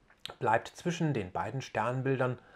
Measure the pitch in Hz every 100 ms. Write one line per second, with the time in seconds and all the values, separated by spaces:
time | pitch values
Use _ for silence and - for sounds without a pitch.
0 | _ _ - - 120 117 - - 175 170
1 | 165 127 92 87 95 131 - - 110 127
2 | 131 131 127 120 -